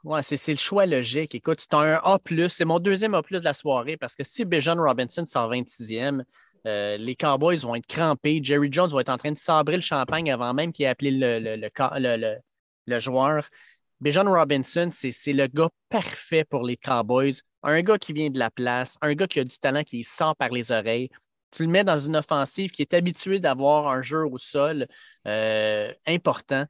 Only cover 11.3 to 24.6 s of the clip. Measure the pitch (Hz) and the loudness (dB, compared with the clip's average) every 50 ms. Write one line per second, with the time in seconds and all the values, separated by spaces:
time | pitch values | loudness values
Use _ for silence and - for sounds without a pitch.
11.3 | 117 113 113 110 110 110 107 104 - - 139 127 147 139 127 123 117 113 113 110 | 0 0 -2 -4 -6 -6 -8 -8 -2 -2 -2 -2 0 -2 0 0 0 0 -2 -4
12.3 | 107 117 - _ _ _ _ _ _ _ _ 120 123 117 113 135 127 127 131 147 | -4 -6 -10 _ _ _ _ _ _ _ _ -4 -4 -4 -2 -2 0 2 2 2
13.3 | 156 151 147 - _ - - _ _ _ _ _ _ - 135 147 147 185 202 202 | 2 0 -2 -6 _ -20 -20 _ _ _ _ _ _ -4 -2 0 2 2 4 4
14.3 | 185 170 160 139 147 135 127 - - 170 175 170 - - - 127 117 - - 143 | 4 4 4 4 2 2 0 0 0 0 0 0 -2 -4 -6 -6 -6 -6 -4 -2
15.3 | 139 139 139 123 131 151 165 170 - _ _ _ - 214 165 - - - - - | 0 2 0 0 2 0 0 0 -2 _ _ _ -2 -2 -2 -4 -8 -14 -6 0
16.3 | 165 160 151 - 147 123 120 123 123 - - 139 131 117 110 107 123 131 135 139 | 0 0 2 0 -2 -2 -2 -4 -4 -4 -4 -2 0 0 2 2 2 2 2 2
17.3 | 127 - - _ _ _ - 143 156 165 180 208 214 202 - - 151 151 156 147 | 0 -2 -6 _ _ _ -2 0 2 2 4 4 2 2 0 -4 -4 -4 -2 -2
18.3 | 131 131 117 113 - - 123 123 123 123 131 - - - 156 151 147 151 196 - | 0 -2 -2 -2 -2 -2 -2 -2 0 -2 -2 -4 -4 -2 0 0 0 0 0 0
19.3 | - 147 127 123 - - - 135 135 147 120 - - 120 117 - - - 170 156 | 0 -2 -2 -2 -2 -2 0 0 0 0 -2 -4 -6 -8 -6 -4 -2 0 0 0
20.3 | 151 - 139 117 123 123 117 - 120 110 101 113 117 120 127 131 - _ _ _ | 0 0 -2 -2 -2 -4 -2 0 -2 0 0 0 -2 -2 -2 -6 -10 _ _ _
21.3 | _ _ _ _ - - 165 165 175 196 208 190 160 147 139 151 156 151 147 - | _ _ _ _ -6 -4 0 2 4 4 4 4 2 2 0 0 0 -2 0 0
22.3 | 156 143 139 - - 185 196 180 - - 143 - 175 175 175 180 156 - - 190 | 0 0 0 -2 -4 -6 -6 -6 -4 -6 -2 0 2 2 2 0 -2 -4 -2 -2
23.3 | 196 196 175 147 131 131 139 143 151 151 147 143 127 131 127 120 151 160 160 143 | -2 0 0 0 0 2 4 4 4 4 2 0 -2 -2 -4 -2 -2 -2 -2 -2
24.3 | 127 123 - - - 143 | -4 -6 -6 -4 0 0